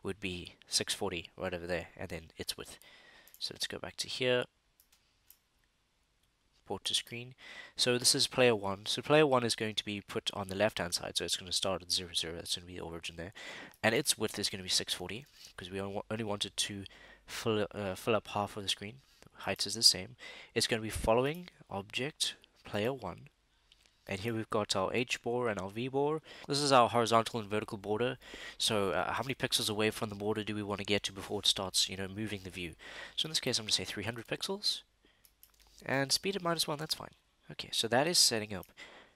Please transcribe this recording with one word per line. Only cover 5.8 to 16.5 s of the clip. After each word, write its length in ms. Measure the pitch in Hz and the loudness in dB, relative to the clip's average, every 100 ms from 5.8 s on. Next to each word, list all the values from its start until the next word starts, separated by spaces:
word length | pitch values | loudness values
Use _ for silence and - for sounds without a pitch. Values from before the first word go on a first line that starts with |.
| _ _ _ _ _ _ _ _ - | _ _ _ _ _ _ _ _ -10
Port 180 | 98 | -6
to 100 | - | -2
screen. 400 | - - 120 123 - - - - - | -2 -2 -10 -12 -16 -18 -16 -16 0
So 200 | 127 123 | 4 6
this 160 | 123 | 6
is 120 | 139 - | 4 4
player 300 | - 123 107 | 8 8 8
one. 300 | 98 98 107 | 2 -4 -2
So 140 | - | -4
player 260 | - 151 151 | 6 8 8
one 180 | 127 | 6
is 100 | 117 | 4
going 220 | - 110 104 | 0 0 -2
to 80 | |
be 160 | 107 101 | -4 -6
put 300 | - 110 - | -4 -4 -4
on 140 | - 95 | -4 -4
the 80 | 95 | 4
left 240 | 107 - | 4 4
hand 140 | 87 | -2
side, 220 | - - - | -2 -2 -4
so 80 | |
it's 120 | 87 - | -2 -4
gonna 160 | 92 | -2
start 280 | - 98 90 | 0 0 -2
at 120 | 90 | -2
zero 180 | - 87 | -2 -2
zero, 220 | 80 82 | -4 -4
that's 220 | 85 - 92 | -6 -6 -6
gonna 100 | 87 | -6
be 80 | |
the 60 | 90 | -10
origin 360 | 82 85 85 82 | -8 -8 -10 -10
there. 160 | 85 - - - - - | -12 -10 -14 -12 -14 0
And 120 | 110 | 2
its 240 | 120 - - | 2 2 0
width 200 | 107 - | 0 -2
is 120 | 101 | -4
gonna 140 | 98 | -4
be 40 | 92 | -2
six 240 | - 104 | -2 0
forty, 340 | - 90 110 143 - - - | -6 -6 -10 -12 -20 -18 -14
'cause 140 | 90 | -8
we 100 | 95 | -4
only 140 | 98 | -4
wa-, 80 | 101 - | -6 -6
only 140 | 107 | -4
wanted 320 | 107 101 101 | -4 -4 -4